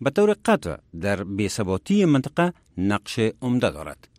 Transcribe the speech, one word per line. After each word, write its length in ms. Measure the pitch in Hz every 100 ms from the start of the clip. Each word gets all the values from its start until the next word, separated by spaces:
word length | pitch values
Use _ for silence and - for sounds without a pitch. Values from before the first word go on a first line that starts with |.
به 80 | 139
طور 260 | 139 208 208 -
قطع 300 | 190 85 67 _ 82
در 220 | 98 98
بی‌ثباتی 800 | 95 101 101 - 95 95 - 202 180
منطقه 480 | 139 - - 175 - _ -
نقش 420 | 98 104 - - 110 -
عمده 280 | 123 123 113
دارد. 380 | 73 76 69 -